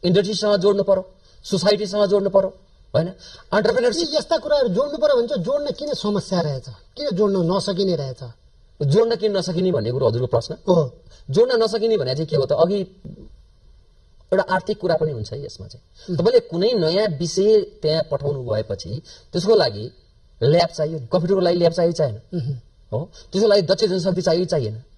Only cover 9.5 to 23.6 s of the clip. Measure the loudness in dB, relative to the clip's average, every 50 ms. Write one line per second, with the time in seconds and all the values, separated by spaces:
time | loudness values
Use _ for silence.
9.5 | -4 -2 0 0 0 0 -2 -2 -2 0 0 0 0 0 -2 0 -2 -2 -2 -2
10.5 | -12 -10 _ 2 2 2 2 0 -4 -14 _ -20 -20 -20 -12 -4 2 2 4 4
11.5 | 4 2 2 2 0 0 0 0 0 0 0 -2 -2 -4 -4 -2 0 -2 0 0
12.5 | 2 2 4 2 2 -2 -4 -6 -10 -20 -20 -20 -18 -18 -20 -20 -20 -20 -20 _
13.5 | _ _ _ -20 -20 -20 _ _ _ _ _ _ _ -20 -6 _ 0 0 0 0
14.5 | -2 -4 -2 -4 -8 -4 -2 -2 0 0 0 -2 -4 -6 -8 -10 -10 -12 -12 -14
15.5 | -14 -16 -18 -18 -18 -20 _ _ _ -20 -10 -8 -4 0 0 4 4 4 2 2
16.5 | -4 0 0 0 2 2 0 2 2 2 0 0 -2 -4 -6 -4 0 0 2 4
17.5 | 4 4 2 0 -8 -6 -2 -2 0 0 -2 -2 -4 -4 -2 -4 -4 -4 -4 -4
18.5 | -4 -4 -2 -4 -8 -10 -8 -10 -10 -10 -12 -14 -20 -20 -20 -6 -6 -4 2 4
19.5 | 4 4 4 2 -2 -6 -10 -12 -14 _ _ _ _ _ _ _ _ -2 0 4
20.5 | 4 4 2 2 0 -4 -4 -4 -4 -8 -8 -2 -2 -2 0 2 0 2 2 2
21.5 | 2 4 2 2 2 2 0 0 2 0 -2 -2 -2 -6 -12 -10 -8 -6 -6 -6
22.5 | -6 -8 -10 -18 _ _ -16 _ -8 -8 -8 -8 -14 -20 -20 -6 -2 0 2 4
23.5 | 4 4